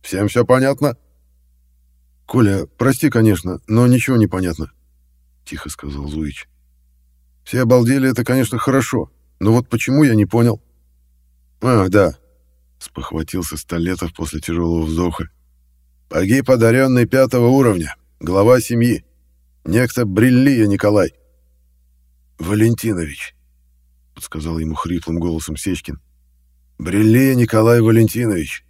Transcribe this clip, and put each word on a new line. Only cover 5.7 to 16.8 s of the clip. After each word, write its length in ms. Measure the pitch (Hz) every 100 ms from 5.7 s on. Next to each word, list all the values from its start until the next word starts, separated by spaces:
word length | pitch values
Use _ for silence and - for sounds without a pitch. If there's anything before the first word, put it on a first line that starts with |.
сказал 380 | - 71 71 71
Зуич. 400 | 76 78 71 - _ _ _ _ _ _ _ _ _
"Все 160 | - 123
обалдели, 500 | 120 123 120 139 131
это, 140 | 127
конечно, 340 | 117 131 123 120
хорошо, 540 | - 135 127 123 - _ _ _
но 140 | 101
вот 160 | 117 123
почему, 340 | 113 - 135
я 120 | 147 110
не 100 | 101
понял". 340 | 117 117 107 _ _ _ _ _ _ _ _ _ _
"Ах, 280 | 120 120 95
да", — 300 | 101 90 73 _ _ _ _ _ _
спохватился 800 | - - 71 80 80 90 85 76
Столетов 560 | - 85 85 90 87
после 280 | - 80 80
тяжёлого 440 | - 82 85 85
вздоха. 460 | 78 80 87 82 85 _ _ _ _ _ _ _ _
"Погиб 420 | 80 95 131 131
одарённый 560 | 127 113 123